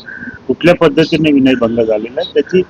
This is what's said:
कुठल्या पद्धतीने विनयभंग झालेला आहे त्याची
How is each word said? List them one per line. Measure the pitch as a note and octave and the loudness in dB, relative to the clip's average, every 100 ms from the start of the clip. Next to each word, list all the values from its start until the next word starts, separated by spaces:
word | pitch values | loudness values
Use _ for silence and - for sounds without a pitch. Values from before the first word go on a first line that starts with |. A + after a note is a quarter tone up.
| - - - - - | -18 -16 -16 -10 -6
कुठल्या | - E3+ F3 | 0 2 2
पद्धतीने | D#3+ C#3 D#3+ D#3+ D#3 | 2 2 0 0 2
विनयभंग | C#3+ C3 B2 A2+ | 2 2 2 0
झालेला | A#2 A2 G#2+ A#2 C#3+ | 0 0 -2 -4 -8
आहे | F#3 | -4
त्याची | D3+ - F#3 | -4 0 -2